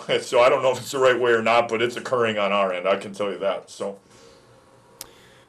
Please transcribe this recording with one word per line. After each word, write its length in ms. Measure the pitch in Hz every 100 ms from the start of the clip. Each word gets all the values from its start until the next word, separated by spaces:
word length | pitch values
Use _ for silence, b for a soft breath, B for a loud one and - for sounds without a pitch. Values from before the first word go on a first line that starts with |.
| -
<laughs> 140 | 123
So 200 | - 127
I 80 | 123
don't 140 | 139
know 80 | 131
if 80 | 120
it's 140 | -
the 60 | 135
right 200 | 131 120
way 140 | 120
or 100 | 113
not, 260 | 113 117 113
but 140 | 113
it's 140 | 120 117
occurring 420 | - 123 113 104
on 140 | 101
our 200 | 101 95
end. 140 | 90 92
I 100 | 98
can 160 | 104
tell 200 | 98 101
you 60 | 87
that. 320 | 98 90 -
So. 280 | - 101 98 _ b b b b b b _ _ _ B B B B